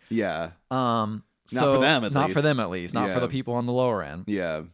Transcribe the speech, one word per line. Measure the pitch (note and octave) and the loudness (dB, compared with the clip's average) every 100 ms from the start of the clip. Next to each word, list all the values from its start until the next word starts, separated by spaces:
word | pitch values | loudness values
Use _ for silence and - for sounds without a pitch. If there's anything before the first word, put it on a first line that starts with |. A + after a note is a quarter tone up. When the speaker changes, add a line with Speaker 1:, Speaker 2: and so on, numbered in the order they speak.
| - | -4
Speaker 1:
Yeah. | A2 G2 D#2+ E2 F2 - | 0 0 -2 -4 -10 -6
Speaker 2:
Um, | C3 B2 A#2 G#2+ A2 - _ - | -2 0 0 0 -4 -12 _ -6
Speaker 1:
Not | B2+ | 0
Speaker 2:
so, | C#3+ C3+ | 4 4
Speaker 1:
for | |
them, | C3+ D#3+ | 4 4
at | G#2+ | 2
Speaker 2:
not | C#3+ D#3 | 0 2
Speaker 1:
least. | E3+ | 2
Speaker 2:
for | |
them, | D3+ C3+ | 2 2
at | G2 | -2
least. | F2+ F2 | -4 -4
Not | A#2 G#2 | -2 -2
for | |
Speaker 1:
Yeah. | F2+ | 0
Speaker 2:
the | B2 | -2
people | C3 B2 | -4 -4
on | A#2+ A#2+ | -4 -2
the | |
lower | B2 B2+ G#2 | 0 2 0
end. | D2 D#2+ F#2+ | -4 -8 -4
Speaker 1:
Yeah. | G2+ F2 D#2 E2 | -2 0 -4 -6